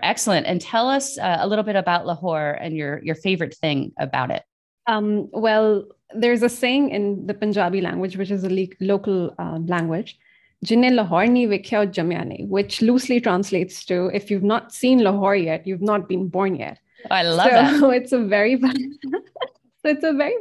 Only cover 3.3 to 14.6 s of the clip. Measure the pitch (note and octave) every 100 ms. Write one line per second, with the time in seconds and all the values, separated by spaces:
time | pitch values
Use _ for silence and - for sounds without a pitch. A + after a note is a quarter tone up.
3.3 | F3+ D#3 - D#3+ C#3 - - C#3 C3 B2+
4.3 | - - _ _ _ A#3 G#3+ G#3 G#3 -
5.3 | A3 A3 G#3+ A3 G3+ G#3 _ _ A3 A#3+
6.3 | A#3+ A#3 A#3+ B3 C4+ C#4+ G#3 G3+ G3 G3+
7.3 | G3+ G#3+ G3+ F3 F#3+ E3+ F3 F#3 F#3 G3
8.3 | G3+ F#3 F#3+ F#3 - F#3+ G3 G3+ F#3 F3
9.3 | - E3+ D#3+ E3 F3 E3 E3 - - _
10.3 | _ _ _ - A#3 B3+ A#3+ F#3 E3+ A#3
11.3 | B3 A#3 G3 - G#3 G3+ - E3+ E3+ -
12.3 | - G3 F#3+ G3+ - A3+ B3+ B3+ A#3+ A3+
13.3 | F3+ G3 F#3 F3+ - - F3+ F3+ G3+ G3+
14.3 | G3 G3+ A3+